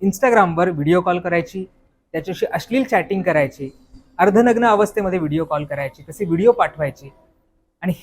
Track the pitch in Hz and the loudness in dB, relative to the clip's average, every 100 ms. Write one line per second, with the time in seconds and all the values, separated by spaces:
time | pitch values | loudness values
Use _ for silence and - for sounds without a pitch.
0 | 190 - 262 226 180 165 180 160 147 180 | -4 0 2 4 4 2 0 0 2 2
1 | 180 180 175 170 170 190 190 _ _ _ | 2 -2 -2 -2 -2 -8 -14 _ _ _
2 | _ 160 165 170 202 170 - 254 262 208 | _ -10 -8 -6 -4 -4 -4 -2 0 0
3 | 160 190 180 151 139 - 139 - _ - | 0 -4 0 0 0 -4 -14 -16 _ -20
4 | _ - 190 202 240 233 233 208 208 214 | _ 2 4 6 4 4 2 2 0 -2
5 | 190 180 156 156 160 147 147 143 135 - | -4 -2 -2 -4 -2 -4 -6 -8 -8 -12
6 | 143 151 185 170 220 240 160 151 143 - | -16 -8 -4 2 2 4 0 -2 -6 -8
7 | 139 _ _ _ _ _ _ _ 180 165 | -18 _ _ _ _ _ _ _ -6 -2